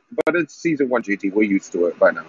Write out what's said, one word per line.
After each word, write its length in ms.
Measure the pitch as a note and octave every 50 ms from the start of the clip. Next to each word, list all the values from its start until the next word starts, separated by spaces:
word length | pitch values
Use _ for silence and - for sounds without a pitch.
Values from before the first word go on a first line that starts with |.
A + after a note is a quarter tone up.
| - _ A#2+ - -
but 100 | D#3+ D#3
it's 180 | F3 D#3 - -
season 340 | - - E3 D#3 C#3 C#3 B2
one, 140 | B2+ A#2 G#2
J 140 | G2+ G2+
T. 120 | F#2+ - G2
We're 140 | F#2 G#2+ A2
used 280 | G2+ G2 F#2+ - - -
to 120 | F2 F2
it 140 | E2+ - -
by 100 | G2 F2
now, 140 | E2 E2 D#2+